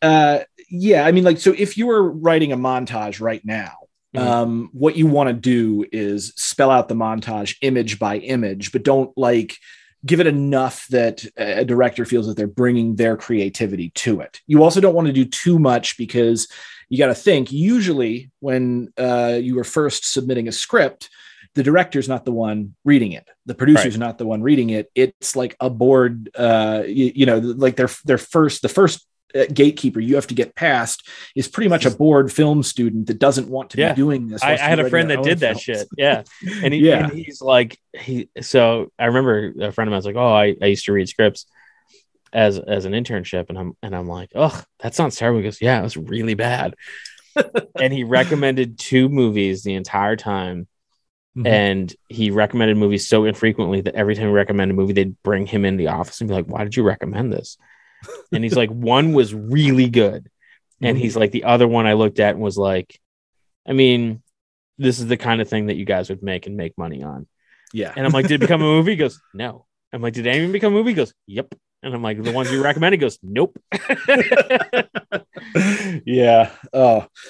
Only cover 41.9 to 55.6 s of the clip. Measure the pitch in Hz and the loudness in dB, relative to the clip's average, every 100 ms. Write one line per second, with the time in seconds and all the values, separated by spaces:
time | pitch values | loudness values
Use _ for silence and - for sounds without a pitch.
41.9 | _ _ _ _ 113 107 95 98 101 95 | _ _ _ _ 0 0 0 -4 -6 -4
42.9 | 110 123 101 87 90 82 92 90 - 107 | -6 -6 -8 -6 -8 -8 -10 -12 -12 -12
43.9 | 92 87 87 92 - 151 - _ _ 117 | -10 -10 -12 -10 -2 -2 -2 _ _ -8
44.9 | - 143 - 117 113 104 - 117 120 107 | -4 -4 -2 0 0 -2 -2 0 0 -2
45.9 | - 80 113 113 107 120 123 - - - | -8 -8 -6 -4 -2 -2 -2 -6 -10 -20
46.9 | - - _ _ 294 277 233 - - 131 | -20 -20 _ _ -4 -2 -4 -8 -4 -2
47.9 | 135 117 127 175 151 135 131 120 113 - | -2 0 0 2 0 0 0 -4 -6 0
48.9 | 131 135 139 113 104 98 95 101 95 92 | 2 2 2 2 2 0 -2 -6 -8 -4
49.9 | 101 104 107 107 98 90 90 85 _ _ | -2 -2 -2 -4 -6 -6 -10 -12 _ _
50.9 | _ _ _ _ 127 117 107 101 95 90 | _ _ _ _ -4 2 2 2 0 -6
51.9 | - _ 117 107 104 107 120 110 104 104 | -10 _ -4 0 2 0 2 2 2 2
52.9 | 101 - 110 107 104 110 107 92 98 - | 0 2 2 2 0 0 0 -2 2 2
53.9 | - 104 104 107 101 95 101 95 95 98 | 2 -2 0 2 2 2 0 0 0 0
54.9 | 98 95 - 101 98 101 107 | 0 -2 -4 -4 -2 -2 -2